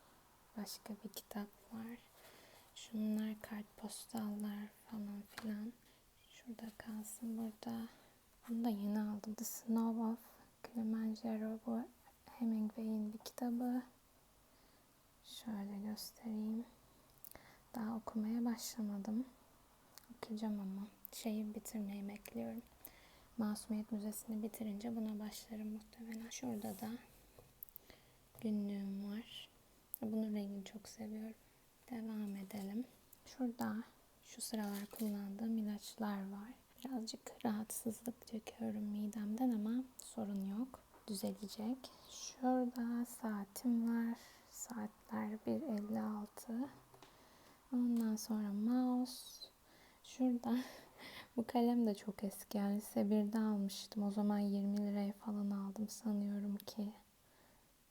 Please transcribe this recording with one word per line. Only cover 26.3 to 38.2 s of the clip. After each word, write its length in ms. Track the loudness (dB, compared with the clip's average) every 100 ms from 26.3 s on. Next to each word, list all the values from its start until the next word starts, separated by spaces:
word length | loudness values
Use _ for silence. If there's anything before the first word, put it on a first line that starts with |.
| -4 -2 -2 -2 -4
da 100 | -4 -6 -10 -20 -20 -20 -20 -16 -16 -16 -18 -20 -20 -20 -20 -4
günlüğüm 720 | 0 0 0 -2 -2 -4 -4
var. 380 | -6 -8 -12 -14 -20 -20 -20 -14 -6
Bunun 340 | -2 0 0 0
rengini 300 | -2 -4 -8
çok 240 | -12 -14
seviyorum. 460 | -10 -8 -6 -8 -12 -20 -20 -20 -20 -10
Devam 460 | -6 -4 -2 -2 -4
edelim. 500 | -6 -6 -4 -2 -4 -8 -20 -20 -12
Şurada 580 | -2 0 0 0 -2 -6 -12 -20 -20 -18
şu 160 | -10
sıralar 440 | -4 -2 0 -2 -4
kullandığım 720 | -2 0 0 -2 -2 0 2
ilaçlar 600 | 0 -2 -6 -2 0 0 -2
var. 220 | -6 -10 -14 -18 -12 -4
Birazcık 600 | -2 -4 -6 -10 -2 0
rahatsızlık 800 | 2 0 -2 -2 -2 -4 -6